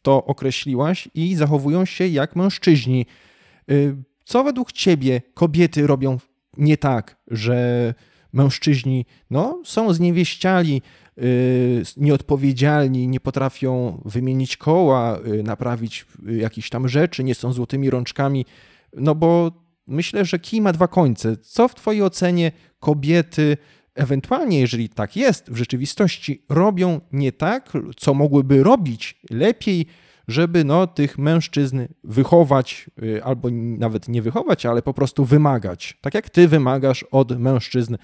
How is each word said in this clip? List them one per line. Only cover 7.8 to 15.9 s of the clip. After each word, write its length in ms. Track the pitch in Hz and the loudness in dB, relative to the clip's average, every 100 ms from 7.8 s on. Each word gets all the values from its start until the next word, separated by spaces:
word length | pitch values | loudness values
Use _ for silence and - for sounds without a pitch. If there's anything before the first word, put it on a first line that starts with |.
| 120 127 _ _ _ | -2 -4 _ _ _
mężczyźni, 720 | 123 139 - - 139 127 131 120 _ - | 0 2 2 0 0 0 -4 -4 _ -6
no, 320 | 135 226 349 302 | -4 -4 -6 -8
są 280 | - 220 | -2 0
zniewieściali, 880 | 170 175 170 165 - 185 185 165 135 - _ _ - | 2 2 2 -2 -2 0 2 2 -2 -6 _ _ -6
y, 600 | 123 123 127 127 123 120 | 0 2 2 2 2 0
s-, 160 | - - | -4 -2
nieodpowiedzialni, 1120 | 143 139 - 143 139 123 143 151 139 131 127 | 2 2 0 -2 0 0 2 2 0 0 -2
nie 120 | 127 | -4
potrafią 840 | 139 131 135 - 131 127 123 85 107 | -4 -4 -4 -4 -4 -2 -4 -6 -8
wymienić 520 | 113 131 131 127 - | -4 -2 -2 -4 -4
koła, 600 | 151 170 165 131 117 101 113 | 0 2 4 2 0 -4 -4
y, 160 | 107 | -4
naprawić, 600 | 107 107 120 117 113 | -4 -6 -6 -6 -8